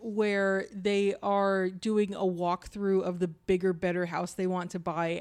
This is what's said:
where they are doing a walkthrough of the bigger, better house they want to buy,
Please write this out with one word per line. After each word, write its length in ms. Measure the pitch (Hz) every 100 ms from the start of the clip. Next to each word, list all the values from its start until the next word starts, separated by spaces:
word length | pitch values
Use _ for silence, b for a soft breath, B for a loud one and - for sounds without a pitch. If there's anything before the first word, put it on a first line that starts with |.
where 640 | 226 208 208 202 196 196 190
they 420 | 202 202 202 196 196
are 460 | 202 202 196 190 185
doing 440 | 185 220 214 202
a 60 | 202
walkthrough 840 | 190 175 175 180 - 208 202 190
of 160 | 180 175
the 100 | 175
bigger, 420 | 160 - 185 190
better 360 | 170 185 175 175
house 260 | 170 175
they 120 | - 185
want 260 | 180 175
to 80 | 180
buy, 280 | 170 160 165 175